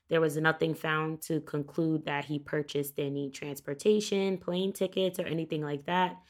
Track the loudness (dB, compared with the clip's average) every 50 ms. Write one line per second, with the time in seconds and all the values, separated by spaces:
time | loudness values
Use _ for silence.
0 | _ 0 2 4 4 4 2 4 4 4 4 4 2 0 0 0 -2 0 0 0
1 | 0 -2 -4 -6 -4 -2 -2 -2 -2 -2 -4 -4 -4 -4 -2 0 2 2 2 0
2 | 0 -2 -2 -2 -2 -2 -4 -6 -4 -2 -2 -2 -2 -2 -2 -4 -4 -4 -4 -4
3 | -4 -2 -2 -4 -4 -6 -6 -8 -8 -8 -8 -8 -8 -8 -6 0 4 4 4 4
4 | 4 0 0 0 2 0 0 -2 -2 -2 -2 0 0 0 0 -2 -2 -2 0 0
5 | 0 0 0 -2 -2 -2 -2 -2 -2 -2 -2 -4 -2 -2 -4 -4 -2 0 2 2
6 | 2 2 0 -6 -16